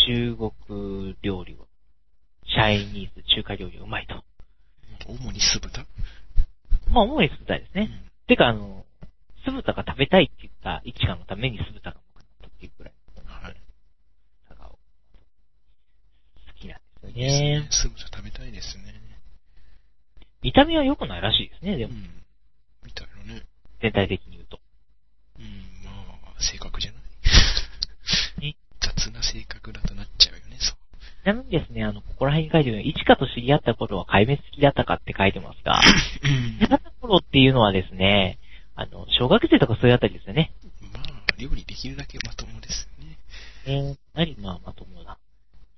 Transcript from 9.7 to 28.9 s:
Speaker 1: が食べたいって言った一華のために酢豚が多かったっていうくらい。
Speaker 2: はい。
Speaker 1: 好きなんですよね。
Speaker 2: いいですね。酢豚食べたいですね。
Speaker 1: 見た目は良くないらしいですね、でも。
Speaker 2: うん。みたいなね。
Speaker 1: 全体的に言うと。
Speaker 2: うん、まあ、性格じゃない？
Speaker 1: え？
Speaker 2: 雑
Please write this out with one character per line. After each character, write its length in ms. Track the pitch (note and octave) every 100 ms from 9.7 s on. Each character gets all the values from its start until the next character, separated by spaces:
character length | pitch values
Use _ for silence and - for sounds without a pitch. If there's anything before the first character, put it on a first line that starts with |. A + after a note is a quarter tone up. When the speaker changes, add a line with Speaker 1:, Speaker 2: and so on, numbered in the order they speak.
Speaker 1:
が 100 | - -
食 120 | -
べ 80 | C#3
た 120 | F#3+
い 40 | C#3+
っ 20 |
て 200 | - -
言 40 |
っ 20 | -
た 180 | F#2+ D#2+ A#2+
一 200 | - -
華 100 | F2+
の 100 | E2+
た 100 | G2
め 140 | B2+
に 80 | G2+
酢 140 | E2
豚 180 | - -
が 80 | - -
多 60 | -
か 40 |
っ 40 | - -
た 40 | -
っ 20 |
て 140 | - F#2
い 40 |
う 20 |
く 120 | -
ら 80 | -
い。 20 | - - - -
Speaker 2:
は 240 | - F#2
い。 60 | - - - - - - - - - - -
Speaker 1:
好 80 | - - - - _ - - - - _ - - _ - - _ - - - -
き 120 | F#3
な 80 | -
ん 20 |
で 60 | - -
す 20 |
よ 60 | G2+
ね。 20 | A2+
Speaker 2:
い 40 |
い 40 |
で 60 | C3
す 120 | C#3+
ね。 260 | D3 D3 D3+
酢 180 | - -
豚 180 | - -
食 160 | -
べ 80 | -
た 140 | - B2+
い 60 |
で 100 | -
す 160 | - G2
ね。 160 | G2+ - - - - - - - - - - - - - - -
Speaker 1:
見 120 | -
た 120 | C4 D4+
目 120 | E4
は 60 |
良 120 | C4 D4
く 120 | G#3
な 100 | F3
い 40 |
ら 120 | G3
し 100 | G3+
い 60 | -
で 60 | -
す 60 | F3+
ね、 100 | E3
で 100 | A2
も。 60 |
Speaker 2:
う 20 | A2+
ん。 280 | F#2 - - _ - - _ - -
み 60 |
た 120 | -
い 40 | - - G#2
な 60 |
ね。 100 | A2+ - - - -
Speaker 1:
全 100 | A2+
体 160 | G2+ F#2+
的 180 | F#2+ -
に 100 | -
言 40 |
う 40 | -
と。 160 | - - - - - _ - - -
Speaker 2:
う 20 |
ん、 20 | A2 G2+ F#2 -
ま 80 | G2 - - - - -
あ、 40 |
性 160 | - -
格 220 | - -
じ 80 | -
ゃ 40 |
な 80 | -
い？ 20 | - - - - - - - - - - - - - - D3
Speaker 1:
え？ 60 | - - -
Speaker 2:
雑 320 | -